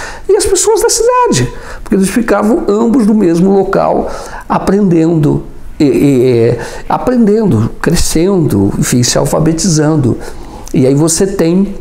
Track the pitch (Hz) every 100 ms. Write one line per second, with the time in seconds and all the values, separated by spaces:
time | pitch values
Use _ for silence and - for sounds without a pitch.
0 | - - - 392 427 392 415 415 453 -
1 | 466 508 480 135 123 - - - - 196
2 | 190 240 220 208 208 175 196 208 233 262
3 | 208 214 175 165 196 196 190 180 160 -
4 | - - - - - 202 - 196 190 165
5 | 160 165 147 143 - - - - 143 120
6 | 139 127 127 117 117 123 - - - 160
7 | 247 247 208 220 196 110 117 - - 165
8 | - 160 185 190 147 101 101 - 151 123
9 | 127 143 139 165 160 160 185 151 151 156
10 | 123 - - - - - - - 127 143
11 | 160 - 196 196 165 185 196 -